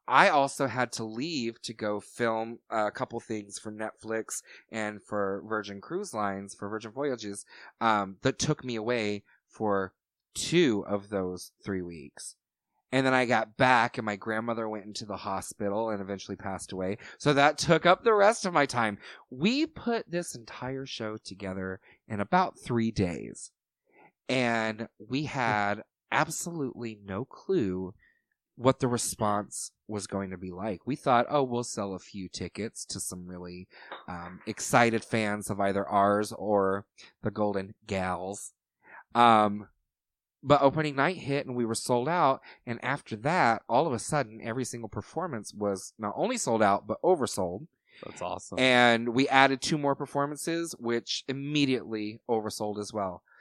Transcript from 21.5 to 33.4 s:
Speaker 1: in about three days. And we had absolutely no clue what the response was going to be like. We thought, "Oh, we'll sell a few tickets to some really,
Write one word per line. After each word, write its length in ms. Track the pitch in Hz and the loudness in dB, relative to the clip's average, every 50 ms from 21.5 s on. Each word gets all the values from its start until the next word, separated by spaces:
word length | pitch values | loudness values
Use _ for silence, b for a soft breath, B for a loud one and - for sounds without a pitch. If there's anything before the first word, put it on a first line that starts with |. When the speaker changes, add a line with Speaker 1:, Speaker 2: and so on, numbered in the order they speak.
| 95 95 95 95 95 - b b b b b - | -6 -4 -4 -6 -6 -8 b b b b b -8
Speaker 1:
in 120 | 110 101 | -4 -4
about 340 | 101 - - 185 185 - - - - | -2 2 2 2 2 2 -2 -10 -6
three 280 | - 123 117 113 113 | 0 2 2 2 2
days. 600 | 110 - 98 87 82 62 52 57 53 - - - _ _ _ _ _ _ b b b b b b b _ _ - | 2 0 0 0 0 -6 -8 -12 -12 -14 -16 -18 _ _ _ _ _ _ b b b b b b b _ _ -2
And 600 | 123 131 123 120 117 113 110 110 107 107 113 - _ _ | 0 0 2 2 2 0 0 -2 -4 -6 -8 -12 _ _
we 240 | 104 107 123 139 156 | -12 -6 -4 -4 -4
had 600 | 127 - 135 123 113 107 104 101 101 104 107 - _ _ _ _ - | -2 -2 0 0 2 2 2 2 0 0 -2 -6 _ _ _ _ -2
absolutely 880 | 113 127 151 - 156 - - 175 170 165 139 123 - - 120 113 110 104 101 | 0 0 0 0 -2 -8 -8 -8 -6 -4 -4 -4 -4 -6 -10 -10 -10 -12 -10
no 180 | 98 95 98 135 | -6 -6 -6 -6
clue 680 | - - - - - 190 175 113 95 92 92 92 90 - _ _ _ _ _ _ _ _ _ _ _ _ - | -8 -12 -18 -4 0 0 2 2 2 0 -2 -4 -6 -8 _ _ _ _ _ _ _ _ _ _ _ _ 0
what 240 | 117 131 131 - | 2 2 4 4
the 60 | 139 123 | 2 0
response 840 | 120 113 - - - - 110 104 104 104 101 - - - - - _ _ _ - | 0 0 -2 -4 -2 0 0 2 2 0 0 -4 -8 -12 -12 -12 _ _ _ -8
was 180 | 107 104 95 | -6 -6 -6
going 260 | - 101 98 98 92 | -4 -6 -6 -4 -4
to 60 | 92 87 | -8 -8
be 140 | 92 92 | -10 -10
like. 300 | 87 87 101 110 95 85 - | -8 -6 -4 -4 -4 -6 -4
We 120 | - 135 - | -6 -6 -4
thought, 300 | - 143 127 120 123 - | 2 4 4 4 4 4
"Oh, 140 | - 147 135 | 2 0 2
we'll 200 | 127 120 120 120 | 2 0 -2 -2
sell 300 | - - 113 101 98 95 | -4 -4 -4 -4 -4 -4
a 60 | 90 | -8
few 280 | - - - 98 92 90 | -10 -12 -10 -10 -10 -8
tickets 560 | - - 95 87 - - 101 113 - - - - | -8 -8 -8 -8 -6 -8 -8 -8 -8 -12 -12 -10
to 120 | - 98 | -8 -8
some 260 | - - 92 90 90 | -8 -8 -8 -10 -12
really, 440 | 90 92 90 | -12 -12 -12